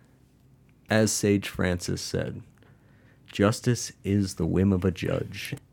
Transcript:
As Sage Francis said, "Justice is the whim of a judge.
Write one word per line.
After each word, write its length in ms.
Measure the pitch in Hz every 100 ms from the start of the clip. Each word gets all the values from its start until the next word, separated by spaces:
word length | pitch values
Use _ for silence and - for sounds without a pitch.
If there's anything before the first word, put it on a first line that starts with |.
| _ _ _ _ _ _ _ _ _
As 220 | 110 110
Sage 360 | - 104 101 -
Francis 520 | - 90 87 - 90
said, 400 | - 90 82 - - _ - - _ - _ _ _
"Justice 600 | - 101 120 - 120 - -
is 300 | 95 101 95
the 120 | - 82
whim 260 | 87 95
of 120 | 95
a 60 | 95
judge. 640 | 87 82 85 85 95 - - -